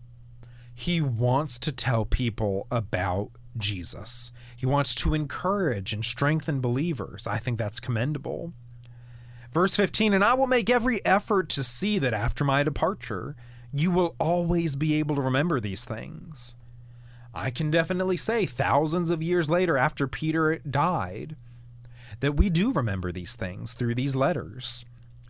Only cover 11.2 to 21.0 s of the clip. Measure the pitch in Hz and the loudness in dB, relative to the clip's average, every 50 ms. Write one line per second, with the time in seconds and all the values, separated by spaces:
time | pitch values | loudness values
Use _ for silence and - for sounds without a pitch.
11.2 | - - 214 190 - - - 143 127 - - - 208 208 208 190 139 123 110 101 | 4 2 2 2 2 2 0 0 2 2 2 2 2 2 2 2 2 2 0 2
12.2 | 107 117 - - 143 143 135 139 143 156 143 - - 175 202 - - - 113 92 | 0 0 2 2 2 4 4 4 4 2 2 2 0 0 0 -2 -6 -6 -4 -4
13.2 | 101 135 151 - - - - - - - - 143 156 185 175 180 180 165 - - | -4 -6 -8 -10 -14 -16 -18 -18 -14 -6 -2 2 2 4 6 4 4 2 2 0
14.2 | 143 156 175 175 175 165 175 175 170 160 135 135 156 156 151 151 156 147 151 139 | 0 2 2 2 2 2 2 2 2 2 0 0 2 2 2 2 2 2 0 2
15.2 | 131 131 127 135 156 175 160 123 101 104 95 - - - 113 110 - - - - | 2 2 2 2 2 2 2 0 0 -2 -4 -4 -4 -6 -6 -8 -8 -10 -12 -12
16.2 | - - 156 - - - - - - - - - - - - - - - - - | -14 -14 -10 -8 -8 -8 -10 -12 -16 -18 -18 -18 -18 -18 -18 -18 -18 -18 -18 -18
17.2 | - - - 85 92 117 120 - 156 151 156 165 160 160 185 180 185 190 185 - | -18 -12 -8 -4 -4 -4 -2 -2 0 2 4 4 4 2 0 0 2 2 2 2
18.2 | - - 233 233 190 - - - - 92 113 143 160 151 160 180 175 165 175 156 | 0 0 2 2 0 0 0 0 2 4 4 4 4 4 2 2 2 2 0 0
19.2 | 160 165 175 175 160 143 170 180 185 170 151 131 127 151 - - 139 135 - - | 2 2 2 2 4 4 4 4 4 4 4 4 4 2 2 0 0 -2 0 -2
20.2 | 156 156 156 165 160 156 160 - - 147 120 139 156 180 180 135 | -2 0 2 2 2 2 2 0 -4 -4 0 0 2 2 2 0